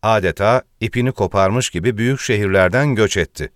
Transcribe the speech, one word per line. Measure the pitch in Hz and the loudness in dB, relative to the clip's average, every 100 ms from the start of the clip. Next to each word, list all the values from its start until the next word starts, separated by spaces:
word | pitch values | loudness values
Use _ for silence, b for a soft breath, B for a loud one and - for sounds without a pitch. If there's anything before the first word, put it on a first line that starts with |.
adeta | 107 110 90 82 101 127 - _ | 2 2 0 0 2 0 -2 _
ipini | 110 123 123 | -6 -2 -2
koparmış | - 92 101 95 113 - | -2 -2 2 2 0 -4
gibi | - 101 107 | -2 -2 -2
büyük | 117 135 | -2 -2
şehirlerden | - 107 101 95 92 113 147 117 | -2 -2 2 4 4 2 0 2
göç | 107 101 | 0 0
etti. | 80 - 73 | -4 -6 -14